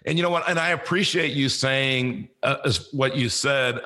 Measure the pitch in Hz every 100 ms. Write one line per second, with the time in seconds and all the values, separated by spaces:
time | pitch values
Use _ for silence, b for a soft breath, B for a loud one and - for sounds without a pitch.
0 | - 160 175 170 165 170 165 165 - 180
1 | 202 175 160 143 135 - 131 135 135 131
2 | 127 123 - - 127 135 139 107 - 139
3 | 135 131 120 - 139 139 127 123